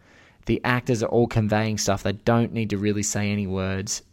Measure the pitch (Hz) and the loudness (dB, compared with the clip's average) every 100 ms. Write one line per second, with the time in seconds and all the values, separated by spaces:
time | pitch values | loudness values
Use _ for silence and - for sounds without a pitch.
0 | _ - - _ - 113 - 123 127 110 | _ -20 -20 _ -4 -2 0 0 0 0
1 | 110 117 117 113 104 107 110 104 - 98 | 2 2 2 2 2 2 0 0 0 0
2 | 101 104 - 117 113 113 107 101 104 104 | -2 -2 2 2 2 -2 -2 0 0 0
3 | 101 104 104 104 95 95 95 95 104 - | -2 -2 0 0 -2 -2 -2 -4 -6 -8
4 | - | -6